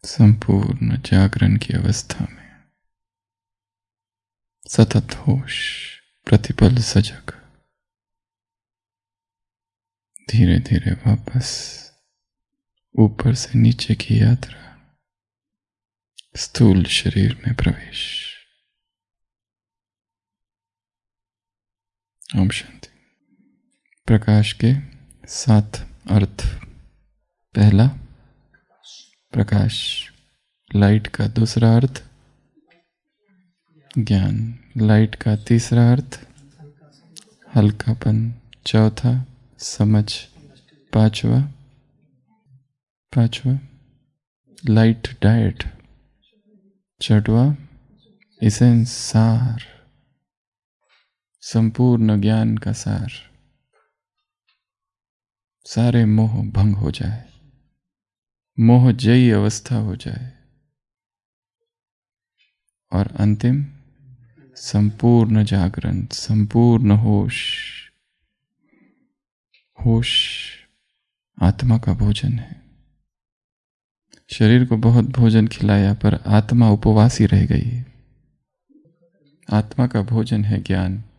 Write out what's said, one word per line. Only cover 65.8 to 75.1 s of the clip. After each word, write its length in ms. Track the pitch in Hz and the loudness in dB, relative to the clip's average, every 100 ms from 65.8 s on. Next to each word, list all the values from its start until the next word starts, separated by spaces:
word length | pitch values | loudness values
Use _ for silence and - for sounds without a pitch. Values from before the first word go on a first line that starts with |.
| - 90 - | -6 -6 -8
संपूर्ण 840 | - - 107 104 117 120 117 110 | -12 -4 -2 0 2 2 2 2
होश। 760 | 104 110 101 98 - - - - - - _ _ _ _ _ _ _ _ _ _ _ _ _ _ _ _ _ _ _ 117 | 2 2 0 -2 -6 -10 -10 -14 -20 -20 _ _ _ _ _ _ _ _ _ _ _ _ _ _ _ _ _ _ _ 0
होश 520 | 113 120 - - - - - _ _ _ _ _ _ _ - | 0 0 -2 -2 -6 -14 -20 _ _ _ _ _ _ _ -2
आत्मा 360 | 90 - 127 113 | -2 0 0 0
का 160 | - | 0
भोजन 400 | 87 104 104 143 | -2 -2 -2 -4
है। 280 | 117 - - _ _ _ _ _ _ _ _ _ _ _ _ _ _ _ _ _ | -6 -8 -18 _ _ _ _ _ _ _ _ _ _ _ _ _ _ _ _ _
शरीर 340 | - 107 123 123 | 0 4 4 4
को 120 | 113 | 2
बहुत 280 | 113 120 | 4 4
भोजन 420 | 107 | 2